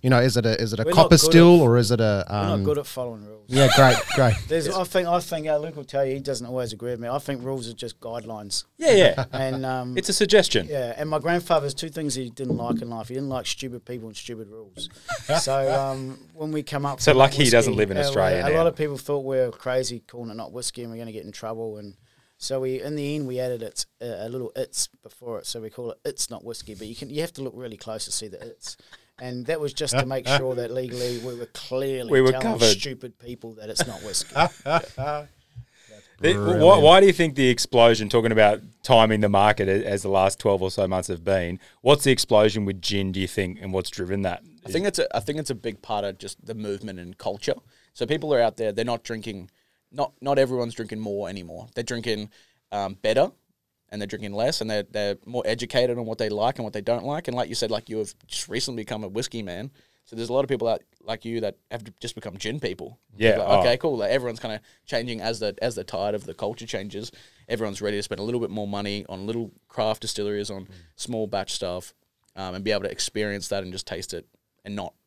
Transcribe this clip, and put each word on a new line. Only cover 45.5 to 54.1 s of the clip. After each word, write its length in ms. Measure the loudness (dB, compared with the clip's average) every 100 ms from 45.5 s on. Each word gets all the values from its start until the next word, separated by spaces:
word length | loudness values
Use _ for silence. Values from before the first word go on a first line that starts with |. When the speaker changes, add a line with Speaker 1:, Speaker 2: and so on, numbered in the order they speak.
Speaker 4:
big 260 | -8 -8 -10
part 220 | -6 -4
of 140 | -4 -8
just 280 | -16 -16
the 80 | -14
movement 460 | -10 -8 -8 -10 -14
and 180 | -16 -8
culture. 380 | -8 -4 -4 -6 _ _ _
So 120 | -8
people 280 | -4 -2 0
are 80 | 2
out 160 | 2 0
there, 140 | -4
they're 100 | -2
not 180 | -4 -6
drinking, 460 | -8 -10 -10 -12 -14 _ _ _ _
not, 200 | -8 -8 _
not 180 | 0 2
everyone's 360 | 2 0 -4
drinking 240 | -8 -10 -8
more 300 | -6 -6 -6
anymore. 380 | -10 -12 -16 -12
They're 100 | -10
drinking, 440 | -8 -6 -4 -6 -6 _ _ _ _
um, 220 | -6 -6
better, 360 | -4 0 2 2 _ _ _ _ _ _
and 120 | -10
they're 60 |
drinking 260 | -8